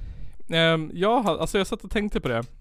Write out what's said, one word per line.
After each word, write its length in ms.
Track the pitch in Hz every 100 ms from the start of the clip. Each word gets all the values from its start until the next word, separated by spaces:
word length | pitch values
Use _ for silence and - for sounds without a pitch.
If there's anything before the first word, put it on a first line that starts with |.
| - - - - - 165
Ehm, 360 | 165 165 156
jag 280 | 175 190 247
ha-, 140 | 202 160
alltså 180 | - 208
jag 100 | 190
satt 160 | 214
och 80 | 196
tänkte 280 | 226 208 -
på 60 | 147
det. 160 | 117 120 -